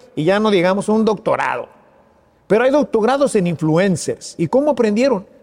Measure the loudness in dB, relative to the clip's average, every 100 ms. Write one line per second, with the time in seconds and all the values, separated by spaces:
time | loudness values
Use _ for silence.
0 | -14 -4 0 0 2 2 2 0 0 0
1 | 0 -2 -2 -2 -2 -4 -10 -18 _ _
2 | _ _ _ _ -2 2 2 2 0 0
3 | 0 0 0 0 -2 -2 0 2 2 0
4 | -4 -8 -10 -6 -2 0 0 0 0 2
5 | 0 0 -6 -20